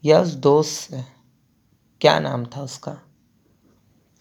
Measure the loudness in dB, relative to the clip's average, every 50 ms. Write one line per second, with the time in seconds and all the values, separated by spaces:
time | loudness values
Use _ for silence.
0 | 4 4 4 4 4 0 -4 0 2 4 4 4 2 0 -6 -12 -12 -14 -14 -14
1 | -14 -16 _ _ _ _ _ _ _ _ _ _ _ _ _ _ _ _ _ _
2 | 2 2 2 2 -2 -4 -6 -6 -8 -10 -12 -14 -14 -14 -16 -14 -14 -16 -16 -16
3 | _ _ _ _ _ _ _ _ _ _ _ _ _ _ _ _ _ _ _ _
4 | _ _ _ _